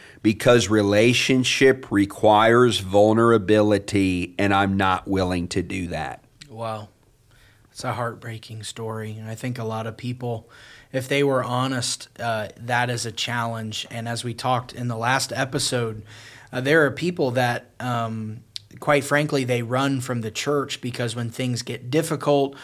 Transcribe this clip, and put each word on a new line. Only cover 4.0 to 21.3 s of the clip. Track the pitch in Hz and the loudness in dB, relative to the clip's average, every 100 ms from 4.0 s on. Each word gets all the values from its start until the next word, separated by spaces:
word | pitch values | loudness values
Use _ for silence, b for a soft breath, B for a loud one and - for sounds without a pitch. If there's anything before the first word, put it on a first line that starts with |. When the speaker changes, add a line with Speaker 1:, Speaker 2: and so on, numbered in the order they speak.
| 95 90 87 - | 2 0 -4 -2
Speaker 1:
and | 101 98 | 0 2
I'm | 101 98 | 2 2
not | 95 90 101 | 2 0 0
willing | 98 90 90 87 | -2 0 -2 -4
to | 98 | -6
do | 85 92 87 | -4 -6 -6
that." | 78 67 - _ _ - | -6 -8 -12 _ _ -20
Speaker 2:
Wow. | 110 113 110 101 _ _ _ _ b b b b | -12 -10 -10 -14 _ _ _ _ b b b b
It's | - | -10
a | 127 | -8
heartbreaking | 117 120 104 117 110 - 110 | -6 -6 -8 -12 -14 -14 -14
story. | 104 - 110 110 107 110 | -14 -10 -10 -8 -10 -10
And | 110 | -12
I | 113 | -8
think | 127 123 | -8 -6
a | |
lot | 113 113 113 | -6 -6 -8
of | 110 | -8
people, | 123 123 120 113 - B B B B | -8 -6 -6 -8 -10 B B B B
if | 131 127 | -6 -2
they | 143 | 0
were | 143 131 | 2 2
honest, | 120 127 131 131 - - - - | 0 -2 -2 -2 -4 -8 -12 -8
uh, | 117 110 101 - | -4 -4 -6 -10
that | 117 120 123 | -2 0 0
is | 120 113 | -2 -6
a | |
challenge. | 107 - 120 117 113 110 107 - | -6 -6 -4 -4 -6 -8 -10 -10
And | 117 117 | -10 -6
as | 117 | -6
we | 123 | -6
talked | 113 127 123 123 | -4 0 -2 -2
in | - 120 | -8 -6
the | 113 | -2
last | 117 135 - | 0 0 0
episode, | 123 131 135 - 123 113 107 - B B B B | -4 -2 -2 -2 -2 -2 -6 -14 B B B B
uh, | 131 | -6
there | 131 160 143 | 2 4 4
are | |
people | 135 175 175 135 | 0 -4 -2 0
that, | 123 120 120 - _ | 0 0 -2 -8 _
um, | 127 117 113 110 107 113 - - - - | -4 -4 -4 -6 -8 -12 -14 -18 -18 -6
quite | - 147 | 2 2
frankly, | 139 143 147 143 | 2 0 2 0
they | 127 123 | 0 -2
run | 113 127 139 135 | 0 0 0 -2
from | 127 120 | -4 -6
the | 110 | -6
church | - 143 147 131 - | -6 -2 -2 -2 -8
because | 123 120 120 117 | -8 -6 -6 -4
when | |
things | 117 | -8